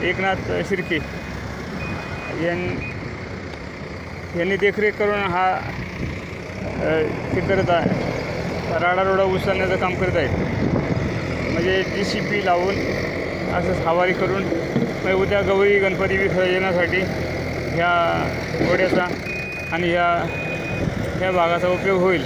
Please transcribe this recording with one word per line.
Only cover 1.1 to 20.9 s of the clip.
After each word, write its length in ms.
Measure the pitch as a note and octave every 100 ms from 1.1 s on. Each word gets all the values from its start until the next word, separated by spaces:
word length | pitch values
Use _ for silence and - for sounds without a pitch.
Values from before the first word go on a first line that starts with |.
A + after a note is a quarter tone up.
| - - - - - - - - - - - - - E3
यां-, 300 | F3 F3+ - - - - - - - - - - - - - - - - E3+
यांनी 180 | F3 G3
देखरेख 340 | G3+ G3 G#3
करून 280 | G3+ G#3 G#3
हा, 320 | G3 F3+ F#3 F#3 - - - - - - - - - -
अ, 400 | - - D3 D#3+ D#3 - -
हे 80 | F#3
करत 280 | F3 F#3+ F#3
आहे, 200 | E3+ F3+ F3+ - - - - - - - E3+
राहाडा 240 | F3 F3+
रोडा 200 | F#3+ F#3+
उचलण्याचं 520 | F#3+ F#3+ F#3+ F#3+ F#3 F#3
काम 180 | F#3+
करत 220 | F3 F#3 E3+
आहेत. 140 | C3+ - - - - - - - - - - - -
म्हणजे 300 | E3+ F3 F#3+
जीसीपी 600 | F3+ G3 F#3+ G#3+ F#3 G3+ F#3
लावून 300 | F3 F#3 G3+ - - - - - - -
असंच 320 | F3 F3 E3+ E3
हवारी 280 | E3+ F3+
करून, 300 | F3 F#3 F#3+ F3+ E3 - -
म्हणजे 380 | - - -
उद्या 280 | F#3+ F#3+ G3+
गौरी 380 | F#3 G3 G3+ G3+
गणपती 380 | F#3+ F3 F#3+ F#3+
विसर्जनासाठी 840 | F#3+ E3+ F#3 F#3 F#3+ F3+ E3+ F3+ F#3 E3+ - - - - -
ह्या 560 | E3 F3 F3 E3+ E3 E3 E3+ - - E3
ओढ्याचा 360 | F#3 F#3 F3+ F3+ - - - - - -
आणि 180 | E3 F3
ह्या, 360 | F3 F3 E3+ E3 - D#3+ E3 E3 E3 -